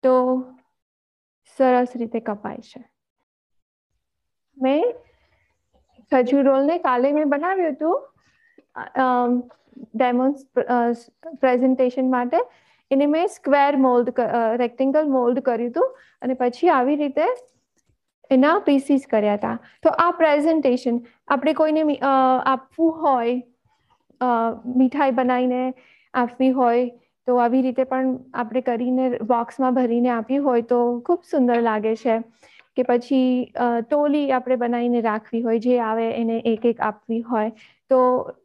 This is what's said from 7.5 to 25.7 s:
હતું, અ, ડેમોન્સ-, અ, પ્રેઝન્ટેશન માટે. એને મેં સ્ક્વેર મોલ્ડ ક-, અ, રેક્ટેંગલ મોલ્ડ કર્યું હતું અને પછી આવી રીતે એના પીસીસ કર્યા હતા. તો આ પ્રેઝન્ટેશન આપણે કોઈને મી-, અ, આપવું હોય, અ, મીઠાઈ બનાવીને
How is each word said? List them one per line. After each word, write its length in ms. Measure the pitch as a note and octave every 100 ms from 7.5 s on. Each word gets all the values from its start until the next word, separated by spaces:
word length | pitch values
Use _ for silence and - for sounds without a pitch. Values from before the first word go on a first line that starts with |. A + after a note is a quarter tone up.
| F#4+ E4+
હતું, 380 | C4+ D#4 A4+ - _ _ _ _ _ _ -
અ, 260 | - - B3+ B3 A#3+ B3 B3 _ _ - - A3
ડેમોન્સ-, 640 | B3 B3 C4 C#4+ - -
અ, 300 | - B3 A#3 A#3 - _ E4 D4+
પ્રેઝન્ટેશન 760 | C4 B3 B3+ C4 B3+ B3 C4
માટે. 260 | B3+ B3 D#4+ B4 _ _ _ _
એને 140 | C#4 D4
મેં 220 | D#4 F#4
સ્ક્વેર 480 | - - C#4+ C#4 C#4+
મોલ્ડ 340 | C4 A#3+ A#3+
ક-, 120 | A#3+
અ, 340 | A#3 A#3+ A3+ A#3+
રેક્ટેંગલ 540 | B3 A#3+ C4+ C#4+ D#4
મોલ્ડ 300 | C4 A#3+ B3
કર્યું 300 | C4 A#3 A#3+
હતું 280 | B3+ C5 B4+ _ _
અને 120 | B3
પછી 360 | B3+ B3 A#3+ E4+
આવી 260 | D4 B3+ D4
રીતે 280 | D4 C#4 E4+ B4 - _ _ _ _ _ _ _ _
એના 280 | C4 C#4 F4
પીસીસ 440 | - C#4+ C4+ C#4 -
કર્યા 240 | A3 G#3
હતા. 260 | G#3 A3+ A#3 - _
તો 60 | E4
આ 220 | - E4+
પ્રેઝન્ટેશન 880 | F4 E4 D4 D4 D#4+ C#4 B3 B3+ A#3+ A#3 _ -
આપણે 260 | C#4+ D4+
કોઈને 300 | D#4 D#4 D#4
મી-, 140 | D#4 C#4+
અ, 100 | C#4 C4+ C4 B3+ -
આપવું 560 | C4 - - E4 D#4+
હોય, 380 | D#4+ C4 A#3 B3 B3 _ _ _ _ _ _ _
અ, 40 | B3+ A#3 A3+ - A#3+
મીઠાઈ 460 | B3+ C4 C#4+ C#4
બનાવીને 600 | B3 B3 B3 B3+ B3 B3+